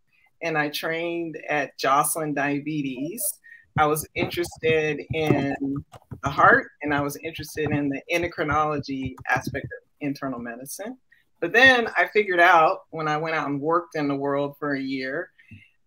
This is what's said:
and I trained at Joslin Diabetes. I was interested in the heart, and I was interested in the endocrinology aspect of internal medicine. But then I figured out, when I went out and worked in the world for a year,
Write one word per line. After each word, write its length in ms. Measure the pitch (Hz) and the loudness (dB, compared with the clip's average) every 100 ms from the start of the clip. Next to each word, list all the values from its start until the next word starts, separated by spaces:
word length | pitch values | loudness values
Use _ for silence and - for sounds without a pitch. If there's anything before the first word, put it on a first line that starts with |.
| _ _ _ _ | _ _ _ _
and 140 | 165 156 | -4 -2
I 120 | 147 | -2
trained 720 | - 170 160 170 170 165 151 - | -2 -4 -4 -4 -4 -6 -8 -4
at 280 | 147 131 - | -2 -4 -2
Joslin 560 | 143 139 151 165 151 | 2 4 2 0 -2
Diabetes. 920 | 143 143 143 147 156 135 127 285 220 - - - - _ - | -2 -2 -2 -4 -4 -4 -6 -8 -6 -8 -8 -14 -20 _ 0
I 80 | 151 | 2
was 200 | 151 - | 2 -2
interested 840 | 165 - - 170 - 160 160 156 147 - | -4 -4 -2 -4 -2 0 2 2 -2 -4
in 400 | 160 156 139 139 139 139 143 - - _ - | -2 2 2 0 -4 -4 -6 -8 -18 _ -8
the 80 | 139 | -4
heart, 380 | 147 180 247 - - | 2 4 4 2 -8
and 100 | 147 | -2
I 60 | 143 | -2
was 160 | 143 143 | -2 -6
interested 520 | 160 170 151 - 147 | -10 -10 -10 -4 -2
in 180 | 147 143 | 0 -2
the 140 | 139 - | -4 -2
endocrinology 1040 | 170 170 170 151 147 151 147 131 135 127 - - | -2 -2 -2 -2 0 0 -2 -6 -6 -6 -8 -2
aspect 360 | 127 131 139 - | -2 -2 -8 -8
of 160 | - - _ | -12 -18 _
internal 380 | 147 139 135 127 | -6 -4 -6 -6
medicine. 580 | 120 117 139 - 208 254 _ _ _ _ | -8 -12 -12 -12 -12 -12 _ _ _ _
But 120 | 170 | 0
then 360 | 226 262 247 220 - | 8 8 8 4 0
I 100 | 180 | 0
figured 320 | 214 202 180 | 2 2 6
out, 400 | 175 170 160 190 - | 8 8 6 2 -6
when 160 | 160 156 | -6 -2
I 80 | 151 | -2
went 200 | 160 160 | -2 -2
out 100 | 139 | -2
and 120 | 143 | -2
worked 340 | 147 170 170 | 0 0 0
in 140 | 160 143 | -2 -2
the 80 | 139 | -2
world 400 | 143 139 143 143 | -2 -2 -2 -4
for 160 | 147 | -4
a 60 | 139 | -4
year, 500 | 135 135 131 147 180 _ - - - _ | -4 -6 -6 -6 -8 _ -20 -20 -20 _